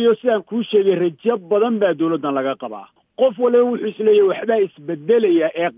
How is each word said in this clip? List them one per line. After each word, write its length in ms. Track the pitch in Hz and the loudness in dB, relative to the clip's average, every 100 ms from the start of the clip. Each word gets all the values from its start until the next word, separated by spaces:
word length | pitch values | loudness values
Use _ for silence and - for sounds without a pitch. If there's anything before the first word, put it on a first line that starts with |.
Iyo 140 | 233 | 0
sidaan 280 | 214 247 214 | 0 0 -2
kuu 200 | - 226 | -2 -6
sheegay, 320 | 208 214 196 | 0 2 2
rajo 420 | 175 175 156 220 233 | 0 -2 -4 -4 -4
badan 400 | 170 208 233 220 | -2 0 0 0
baa 140 | 196 | 0
dawladdan 400 | 151 160 165 143 | 0 -2 -2 -4
laga 200 | 139 135 127 | -4 -4 -6
qabaa. 300 | 120 107 98 _ _ - | -10 -14 -18 _ _ -2
Qof 200 | 262 202 | 0 0
waliba 260 | 247 240 | 2 2
wuxuu 220 | 247 240 214 | 2 0 -6
is 100 | - | -2
leeyahay, 300 | 214 208 196 | 2 4 4
"Waxbaa 320 | - 220 226 196 | 0 -2 -2 -2
isbeddelaya 840 | - 147 165 156 233 208 170 156 | -6 -10 -8 0 0 2 2 0
ee 160 | 160 175 | -2 -6